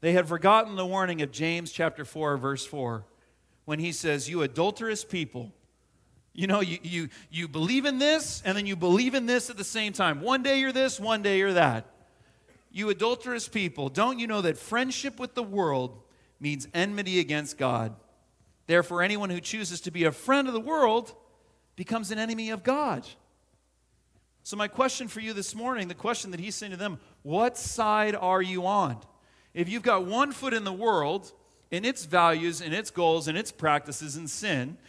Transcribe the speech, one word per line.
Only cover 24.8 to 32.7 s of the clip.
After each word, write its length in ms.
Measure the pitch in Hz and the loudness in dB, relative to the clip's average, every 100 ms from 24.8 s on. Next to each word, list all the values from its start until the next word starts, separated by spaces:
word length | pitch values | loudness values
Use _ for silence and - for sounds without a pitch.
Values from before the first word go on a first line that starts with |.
| 262 254 240 | 2 2 -8
for 120 | 208 | -8
you 120 | 220 | -8
this 220 | 208 196 | -6 -6
morning, 340 | 214 240 247 185 | -6 -4 -4 -4
the 60 | |
question 380 | 175 226 233 196 | -4 -4 -4 -4
that 80 | 175 | -8
he's 140 | 190 | -8
saying 180 | 196 214 | -8 -10
to 40 | 180 | -6
them, 240 | 202 160 - _ | -6 -8 -14 _
"What 340 | 147 170 240 240 | -4 2 2 0
side 580 | - - 220 214 214 | -8 -2 2 4 2
are 280 | 208 180 185 | 0 2 2
you 240 | 185 185 180 | 2 -2 0
on?" 340 | 202 170 113 - _ _ _ _ - | 2 0 -2 -12 _ _ _ _ -4
If 120 | 170 | -4
you've 120 | 226 | 0
got 220 | 240 202 | 2 2
one 260 | 180 220 285 | 2 0 0
foot 200 | 262 262 | 0 -2
in 100 | 233 | -2
the 100 | 202 | -2
world, 600 | 190 226 196 143 185 - - _ _ _ | -2 2 4 2 -2 -6 -20 _ _ _
in 160 | 170 220 | -4 -2
its 180 | 262 | -4
values, 560 | 160 180 170 160 165 156 | 0 6 6 4 0 -4
in 140 | 170 | -4